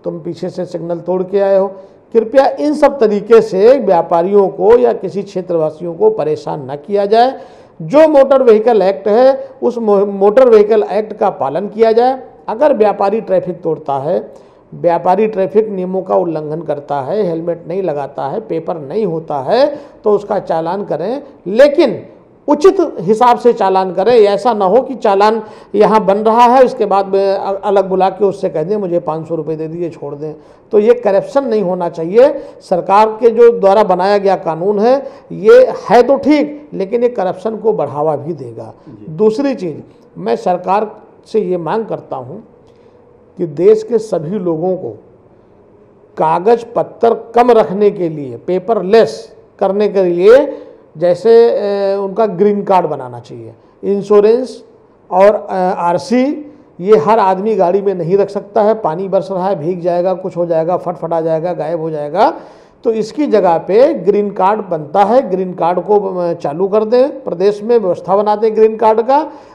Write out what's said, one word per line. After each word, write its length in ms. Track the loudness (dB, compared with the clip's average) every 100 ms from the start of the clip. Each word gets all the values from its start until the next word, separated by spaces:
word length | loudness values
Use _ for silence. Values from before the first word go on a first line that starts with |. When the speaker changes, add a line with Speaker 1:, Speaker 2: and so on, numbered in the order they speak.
Speaker 1:
तुम 160 | -12 -10
पीछे 300 | -10 -10 -10
से 160 | -8 -8
सिग्नल 340 | -8 -8 -8
तोड़ 240 | -4 -4
के 160 | -2 -2
आए 180 | 2 2
हो।" 100 | 0 -6 -20 _ _
कृपया 340 | -2 2 2 2
इन 260 | 0 -2
सब 260 | 2 2 2
तरीके 420 | 0 0 4 4
से 380 | 4 2 4 4
व्यापारियों 680 | 4 0 2 0 2 2 2
को 300 | 0 4 4
या 160 | 4
किसी 300 | 0 -6 -8
क्षेत्रवासियों 680 | -8 -8 -4 -2 -2 -4 -10
को 160 | 0 0
परेशान 640 | 0 -2 -4 -6 -10 -10
न 40 | -12
किया 300 | -4 -2 2
जाए। 340 | 2 2 0 -12 -20 -20 -16
जो 260 | 0 4 6
मोटर 360 | 6 4 4
व्हीकल 380 | 6 4 4 2
एक्ट 260 | 2 0 0
है, 420 | 4 4 2 -4 -6
उस 140 | -4 -2
मो-, 300 | 0 2 0
मोटर 420 | 0 2 4 4
व्हीकल 340 | 4 4 2
एक्ट 300 | 0 -4 -6
का 160 | -4 -4
पालन 380 | -2 -4 -4 -6
किया 240 | 0 2
जाए। 320 | 4 2 0 -8 -16 -10
अगर 260 | 0 2
व्यापारी 480 | 4 2 2 -2 -2
ट्रैफिक 400 | -2 -2 -2 -6
तोड़ता 380 | -6 -6 -4 -6
है, 340 | -4 -4 -6 -14 -20 _ _
व्यापारी 540 | -6 -2 -2 0 0 0
ट्रैफिक 420 | -2 0 0 0
नियमों 320 | -4 -6 -6
का 140 | -2 -2
उल्लंघन 460 | -2 -4 -6 -8
करता 400 | -6 -8 -6 -6
है, 220 | -4 -4
हेलमेट 440 | -4 -4 -6 -8 -8
नहीं 160 | -6
लगाता 440 | -4 -6 -8 -8 -8
है, 120 | -8
पेपर 380 | -6 -6 -6 -8
नहीं 280 | -8 -4 -4
होता 340 | -4 -6 -6
है, 360 | -2 0 0 -2 -14 -6
तो 80 | -2
उसका 280 | -2 -2 -6
चालान 460 | -4 -4 -4 -6 -6
करें, 380 | -6 -6 -8 -10 -16 -4
लेकिन 580 | 2 4 4 0 -2 -12 -20 _ _ -4
उचित 300 | 2 4 4 0 -4
हिसाब 380 | -2 2 4 4
से 160 | 2
चालान 400 | 2 2 0 0
करें। 200 | 0 2
ऐसा 400 | 4 4 2 0
ना 120 | 0 2
हो 160 | 2
कि 140 | 0 -2
चालान 460 | 0 2 2 2 -4 -16 -6 0
यहाँ 300 | 2 4 2
बन 120 | 0
रहा 280 | 2 4 4
है, 200 | 6 4
उसके 200 | 2 -2
बाद 220 | 0 0
में 260 | 0 0
अ-, 280 | -2 -4 -6
अलग 260 | 0 0 0
बुला 200 | 0 -2
के 160 | 0 -2
उससे 240 | -2 -4
कह 140 | -4
दें, 140 | -4 -4
"मुझे 220 | -4 -4
पाँच 280 | -4 -6 -6
सौ 80 | -6
रुपये 200 | -6 -8
दे 120 | -8
दीजिए, 220 | -8 -10
छोड़ 260 | -10 -12 -12
दें।" 180 | -12 -14 -20 -20 _
तो 80 | 2
ये 140 | 4
corruption 500 | 2 2 0 0 -2
नहीं 180 | -2 -2
होना 280 | -2 -4 -6
चाहिए। 500 | -6 -2 4 4 2 -10 -20
सरकार 460 | -4 -2 2 4 4
के 220 | 2 2
जो 300 | 6 6 6
द्वारा 240 | 4 4
बनाया 340 | 2 0 0 0
गया 180 | 0 -2
कानून 440 | -2 -4 -2 0
है, 280 | 2 0 -2 -16 -16
ये 420 | -2 6 6 6 0 2
है 140 | 4
तो 140 | 4 2
ठीक, 520 | 2 2 0 -6 -14
लेकिन 300 | -10 -4 -2
ये 60 | -2
corruption 480 | -2 -4 -4 -6 -4
को 160 | -2
बढ़ावा 420 | -2 -4 -2 -2 -2
भी 180 | -6
देगा। 400 | -10 -12 -14 -16 -20 -20
Speaker 2:
जी। 220 | -20 -14
Speaker 1:
दूसरी 440 | -2 0 0 -2 -4
चीज़, 220 | -6 -10 -16 _ _ -12
मैं 180 | -6 -4
सरकार 640 | -2 -4 -2 -2 -4 -10 -20 _ _
से 140 | -4
ये 180 | -2 -4
मांग 280 | -4 -6 -6
करता 300 | -10 -10 -12
हूँ 280 | -12 -16 -20 _ _ _ _ _ _ _ _ -10
कि 100 | -8
देश 360 | 0 2 4
के 140 | 2 -4
सभी 420 | -4 -6 -6 -6
लोगों 360 | -4 -4 -4 -4
को 140 | -8 -14 -20 _ _ _ _ _ _ _ _ _ _ -4
कागज़ 480 | -2 0 2 0 0 -6
पत्तर 380 | -6 -2 -2
कम 380 | -2 -2 0 4
रखने 400 | 4 2 0 0
के 180 | 0 -4
लिए, 280 | -6 -10 -10
paperless 1000 | -6 -4 -2 -4 2 4 2 -2 -16 -20 _ _
करने 280 | -2 0 0
के 160 | 0
लिए, 540 | 0 2 6 6 6 -4 -16 -20 _ -4
जैसे, 520 | 0 2 4 6 6
अ, 480 | 2 -2 -2 -2 -2
उनका 220 | -4 -2 -2
green 380 | 0 0 0
card 240 | 0 0 0
बनाना 320 | -6 -10 -16
चाहिए। 340 | -18 -18 -18 -20 _ _
Insurance 800 | -4 -4 2 4 4 2 -2 -12 -20 _ _ _ _
और, 220 | 4 4
अ, 200 | 4 -2 -4 -2 -2
आरसी, 760 | -2 -2 0 0 0 -4 -10 -20 _ -8
ये 180 | 2 2
हर 220 | 4 2
आदमी 360 | 2 0 -2 0
गाड़ी 260 | 2 0
में 120 | 0
नहीं 240 | -2 0 0
रख 120 | 0
सकता 320 | -4 -6 0
है। 120 | 0
पानी 340 | 0 -2 -6 -4
बरस 200 | -4 -2
रहा 180 | -4 -4
है, 60 | -4
भीग 240 | -4 -4
जाएगा, 340 | -2 -2 -2
कुछ 240 | -4 -6 -6
हो 80 | -2
जाएगा, 320 | -2 -2 -2
फटफटा 440 | -4 -8 -4 -4
जाएगा, 320 | -2 -2 -4
गायब 260 | -6 -6 -6
हो 100 | -6
जाएगा। 440 | -8 -6 0 0 0 -12 -20 _ _
तो 80 | -4
इसकी 360 | -2 -4 -4 0
जगह 300 | 2 2 0
पे 360 | 0 2 2
ग्रीन 380 | 2 0 0 -2
कार्ड 300 | -2 0 0
बनता 420 | -4 -8 -4 0
है, 260 | 2 2 0
ग्रीन 240 | -4 -6
कार्ड 260 | -4 -2 -2
को, 200 | 0 0
अ, 340 | 0 -4 -4
चालू 340 | -4 -6 -4 -2
कर 180 | 0 0
दें, 380 | 2 0 -2
प्रदेश 400 | -10 -2 -2 -2
में 140 | 0 0
व्यवस्था 380 | 0 -4 0 0
बना 200 | 0 0
दें 200 | 0 2
ग्रीन 200 | 2 4
कार्ड 260 | 2 2
का, 300 | 2 0 0 -8 -20